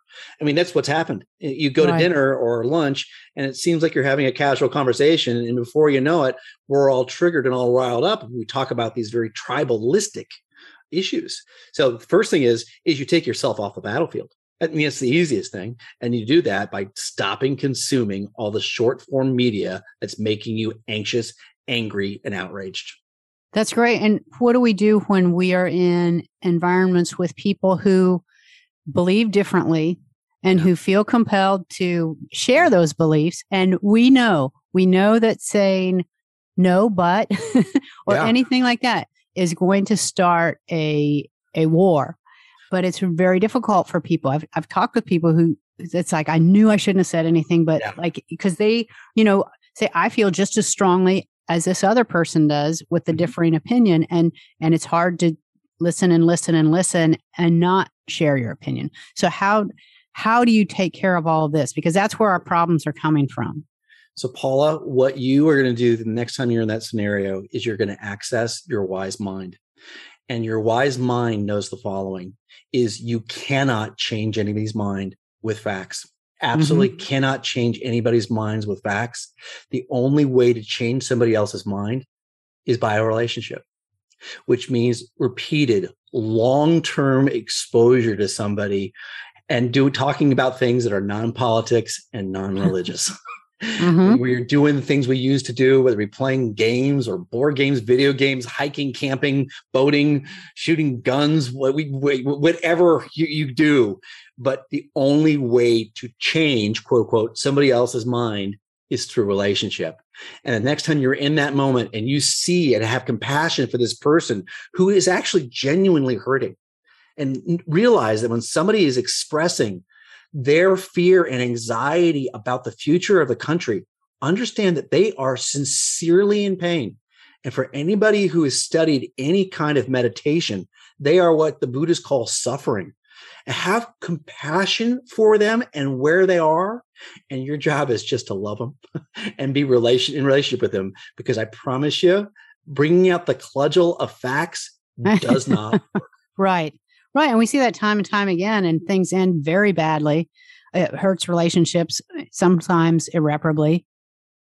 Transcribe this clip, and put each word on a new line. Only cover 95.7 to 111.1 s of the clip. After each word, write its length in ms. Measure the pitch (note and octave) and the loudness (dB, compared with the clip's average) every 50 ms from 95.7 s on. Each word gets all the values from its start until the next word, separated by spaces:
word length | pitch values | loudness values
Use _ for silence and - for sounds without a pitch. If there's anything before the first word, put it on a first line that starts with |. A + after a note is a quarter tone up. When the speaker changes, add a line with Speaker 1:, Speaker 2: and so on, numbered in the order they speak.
| C3+ C3+ | 6 6
Speaker 1:
whether 140 | B2+ B2+ A2 | 4 4 2
it 100 | G#2 G#2+ G2+ | 0 -2 -6
be 60 | - | -6
playing 360 | - C3+ C3+ C3 C3 B2+ A2 G#2 | -4 -4 -2 -2 -2 -2 -4 -2
games 520 | A2 A2 A2+ A#2+ B2 C3+ C#3 C#3+ C#3 A#2+ | -2 0 0 0 0 0 0 0 0 -2
or 100 | A2+ F#2+ | -4 -6
board 380 | F#2 F2+ - A#2 A#2+ C#3 D3+ C#3+ | -8 -8 -8 -4 -2 0 0 0
games, 240 | C3 C#3 C#3 C#3+ B2 | 0 0 0 0 0
video 320 | G#2+ A#2 B2 C3 C#3 C#3 | 2 2 2 4 4 2
games, 320 | C#3 B2+ C#3 C#3 C3+ B2+ A#2+ | 2 2 0 0 0 -2 -6
hiking, 460 | - - - C#3+ D3 C#3+ D3 C#3+ C3+ | -8 -6 -6 -6 -6 -6 -6 -6 -6
camping, 580 | A#2+ - D3 C3+ C3+ C3 D3+ C#3 C3+ C#3 B2+ - - - - _ | -6 -6 -4 -4 -2 -2 -2 0 0 0 -2 -4 -8 -16 -8 _
boating, 560 | - C3 C3+ D3 C#3+ C#3+ C#3+ D3+ D3 C#3 C#3 - - - - - _ | 0 2 2 4 4 2 2 2 0 0 -2 -6 -16 -20 -20 -20 _
shooting 440 | - - F3 E3 D#3 D#3 C#3 B2 A#2 | -8 -4 -2 0 0 0 0 -2 -2
guns, 500 | - B2+ B2+ C#3+ D3 D3 D#3 D#3+ C3 A#2+ | -2 -2 0 2 2 2 2 0 0 -2
what 240 | B2+ C3+ C3+ C3+ C3+ | -4 -2 -2 0 0
we, 120 | D#3 D#3 | -2 -4
wh-, 400 | C#3 C3+ C3+ C#3+ C#3+ C#3+ C3 B2 | -6 -6 -4 -2 -2 -2 -2 -2
whatever 800 | C#3 C#3+ C#3+ D3 E3+ E3+ - F3 E3 E3+ E3 F3+ E3+ D#3+ B2+ - - - | -4 -2 0 0 0 0 0 -2 0 2 4 4 4 4 2 0 -6 -6
you, 120 | D3+ E3 | -4 -4
you 280 | D3 D3+ D3+ D3+ C3 A#2+ | -2 -2 -4 -4 -2 0
do. 480 | C3+ D#3 D3+ D3 C3+ A2+ G#2 F#2 - - - - - - _ _ | 2 2 4 4 4 4 2 -2 -6 -14 -20 -20 -20 -20 _ _
But 260 | - A#2+ C3+ C3 - - _ | -6 -4 -4 -4 -4 -6 _
the 180 | D3+ C#3+ - _ - | -10 -10 -8 _ -4
only 400 | D3+ C3+ C#3 C#3+ D3+ D#3 D#3 D3 | 0 2 2 2 4 4 2 2
way 480 | C#3+ C3 A#2 A#2+ B2 A#2+ A#2+ A#2 A2+ A2 - - | 2 0 2 2 4 4 4 2 2 0 -4 -10
to 140 | - B2+ A#2+ - - | -14 -16 -16 -10 -6
change, 640 | - - - D#3+ D#3+ D3 C3 A2+ G#2 G#2 A2 - - | -4 -2 0 0 2 2 2 0 0 -2 -2 -4 -2
quote, 220 | - C3 A#2 G#2 | 0 2 2 2
unquote, 320 | - A#2+ A2 A2 A#2 - | 2 0 0 0 -2 -4
somebody 340 | - - C#3 C#3 C#3+ C#3+ C3+ | -4 -4 0 2 2 4 4
else's 340 | A#2+ A#2+ B2 A#2 - A#2+ A2 | 4 4 2 0 -2 -4 -4
mind 520 | B2 A#2+ A#2+ A#2+ A2+ G#2 G2+ F#2+ G2+ G#2 - _ _ _ _ _ - | -4 -2 -2 -2 -2 -4 -4 -6 -6 -8 -10 _ _ _ _ _ -8
is 160 | G2 F#2+ - | -6 -6 -6
through 180 | - - A#2+ G#2 | -4 -2 -2 0
relationship. 760 | G2+ G2 G2 G2+ G2+ G2 - A2 F#2+ - - F2 D#2+ D#2+ - _ _ _ - - - - - - | 0 0 0 0 0 0 -2 -4 -6 -6 -6 -8 -8 -10 -12 _ _ _ -20 -20 -20 -20 -12 -6
And 100 | - A#2+ | -4 -2
the 60 | G#2 A2+ C3+ | 0 0 -2
next 140 | D3+ D3+ - | -2 -2 -2
time 160 | D#3+ D#3 D3 | 0 0 2
you're 140 | C3 B2+ | 2 0